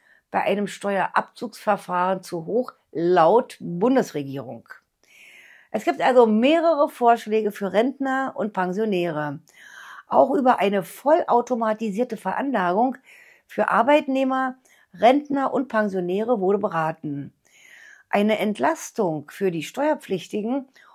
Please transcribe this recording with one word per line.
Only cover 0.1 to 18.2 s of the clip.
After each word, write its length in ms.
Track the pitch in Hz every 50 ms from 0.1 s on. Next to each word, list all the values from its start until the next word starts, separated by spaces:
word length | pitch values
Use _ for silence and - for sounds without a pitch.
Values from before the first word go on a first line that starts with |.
| _ _ _ -
bei 100 | - 190
einem 260 | - - 196 208 208
Steuerabzugsverfahren 1600 | 190 - - - 202 202 190 170 - - - - - _ - 254 220 - - - 220 202 190 - - 180 180 180 185 190 185 185
zu 220 | - 180 170 160
hoch, 280 | 170 196 240 247 - - _ _ _
laut 640 | - 151 170 175 180 175 160 165 208 240 247 - - -
Bundesregierung. 1080 | - 170 170 170 202 254 269 254 - - - 147 139 135 135 139 113 127 120 113 _ - - - _ _ _ _ _ _ _ - - - - - - - - _ _ _
Es 120 | - 208 -
gibt 180 | 339 269 -
also 240 | - 254 247 254 233
mehrere 640 | 220 214 220 240 285 320 339 320 339 320 285 294 285
Vorschläge 600 | - - 240 233 233 226 - 214 214 220 208 202
für 220 | 202 - 202 185 175
Rentner 600 | 208 240 277 285 - 269 269 262 269 269 - -
und 180 | - 208 208 -
Pensionäre. 840 | 190 180 180 180 208 226 214 196 175 175 170 156 151 151 147 143 - _ _ _ - - - - - - - - - -
Auch 240 | - - - 277 240
über 280 | 294 285 247 254 - -
eine 240 | 185 202 202 196 170
vollautomatisierte 1300 | - - - - 277 311 349 - - 226 240 240 - 254 226 226 214 214 220 226 214 185 214 247 247 226
Veranlagung 840 | - - 190 - - 269 285 247 202 180 175 180 208 247 269 247 - _ - - - - - _ _ _
für 220 | _ - - - -
Arbeitnehmer, 840 | 175 202 226 269 294 302 294 269 262 269 269 262 262 262 262 254 254 _ _ _ _ _ _ _ -
Rentner 600 | 170 196 240 269 294 294 - 277 277 269 - -
und 140 | 247 254
Pensionäre 720 | 254 - 214 214 202 190 185 175 175 185 202 220 226 247 202
wurde 200 | 185 190 202 208
beraten. 720 | 202 190 165 165 160 156 160 - - 151 143 143 135 127 _ _ _ _ _ _ _ - - - - - - - _ -
Eine 280 | - 202